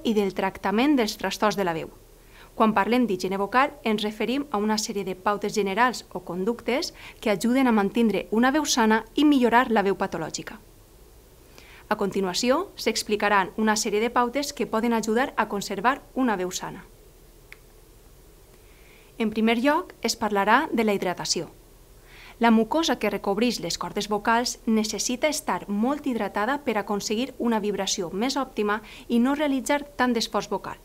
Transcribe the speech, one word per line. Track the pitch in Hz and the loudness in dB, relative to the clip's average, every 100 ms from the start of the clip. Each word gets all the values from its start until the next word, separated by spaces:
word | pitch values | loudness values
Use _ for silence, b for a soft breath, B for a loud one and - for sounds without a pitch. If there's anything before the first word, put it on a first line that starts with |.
| - | 2
i | 214 | 2
del | 196 | 2
tractament | 196 196 - 196 208 285 277 | 0 -4 -2 -2 2 4 4
dels | 220 - | 2 -2
trastorns | 190 - 214 185 | -6 0 0 2
de | 185 | -2
la | 165 | -2
veu. | - - - - B B B - | -6 -14 -20 -20 B B B 0
Quan | 220 | 2
parlem | 196 196 247 240 | 4 2 2 2
d'higiene | 185 185 196 | 0 -2 -2
vocal, | 196 247 285 - | 0 2 0 0
ens | 226 214 214 | -2 -2 -2
referim | 214 214 269 285 | -4 -2 -2 -2
a | 208 | -2
una | 214 214 | 0 -2
sèrie | 214 202 | -2 -6
de | 190 185 | -6 -4
pautes | 214 202 208 | -2 -2 -2
generals | 214 196 190 247 - - | -2 0 2 0 0 -8
o | 190 | -12
conductes | - 175 196 233 - 254 349 - B B | -8 -4 -4 -4 -2 -4 -4 -10 B B
que | 226 | -2
ajuden | 196 220 254 254 | 0 2 2 4
a | 220 | 4
mantindre | 196 233 226 190 - | 2 2 2 2 -2
una | 214 254 302 | 2 2 2
veu | |
sana | 285 - 220 220 - - | 0 2 4 4 0 2
i | 294 | 4
millorar | 277 240 233 254 | 6 6 4 4
la | 220 | 2
veu | 196 190 | 2 0
patològica. | 196 165 147 - - - - - - - - - - - B B B B B | -2 -4 -8 -8 -12 -16 -20 -20 -20 -20 -20 -20 -20 -20 B B B B B
A | 214 | -2
continuació, | 196 190 190 175 240 285 392 - | -2 -2 -2 0 2 2 0 -6
s'explicaran | 233 220 - 208 208 202 185 - | -4 -2 -2 0 2 2 2 0
una | 220 214 | 0 2
sèrie | 220 208 | 0 0
de | 233 247 | 0 2
pautes | 240 269 285 | 0 0 -4
que | - 214 | -4 -4
poden | 220 233 226 | -2 0 0
ajudar | 220 220 277 - | 0 0 0 -2
a | 208 | -2
conservar | 202 - 202 226 277 - - | -2 -6 -2 0 -2 -4 -2
una | 254 196 | 0 0
veu | 180 - | -4 -6
sana. | 160 185 - - - - - - - - - - - - - - - - - - b b b b b - | -10 -14 -18 -20 -20 -20 -20 -20 -20 -20 -20 -20 -20 -20 -20 -20 -20 -20 -20 -20 b b b b b -4
En | 220 | -4
primer | 220 220 233 | 0 2 2
lloc, | 277 320 370 - | 2 2 -2 -6
es | 233 - | -4 -2
parlarà | 214 202 196 240 330 | -2 0 4 4 4
de | 226 214 | 0 0
la | 196 | 0
hidratació. | 185 175 156 - 147 - - - - - B B B B | -2 -4 -4 -4 -6 -12 -20 -20 -20 -20 B B B B
La | 233 | 6
mucosa | 220 220 311 330 247 | 6 4 2 0 0
que | 208 | 0
recobreix | 202 208 196 240 - | -2 -2 0 0 0
les | 165 - | -6 -6
cordes | 175 208 202 | -6 -6 -4
vocals | 208 214 226 247 - - | -2 0 0 0 -4 0
necessita | 220 214 196 - 247 302 | 0 0 -2 -4 -2 -2
estar | 294 - 180 - | -2 -4 -6 -4
molt | 202 240 294 277 | -2 0 -2 -2
hidratada | 226 196 202 214 285 | -2 -2 -2 -2 -2
per | 285 214 | -2 -2
aconseguir | 202 202 - 220 269 - | -2 -4 -2 -4 -4 -2
una | 233 220 | 0 0
vibració | 208 196 190 - 170 | 0 -2 -2 -2 -4
més | 185 254 269 | -2 -2 -2
òptima | 262 - 208 214 214 B B | -4 -2 -2 -2 -4 B B
i | 233 | 2
no | 254 | 2
realitzar | 285 294 269 226 285 285 - | 2 0 -2 0 -2 -2 -2
tant | 247 | 0
d'esforç | 226 - 208 - | 0 0 -4 -2
vocal. | 190 - - | -6 -6 -14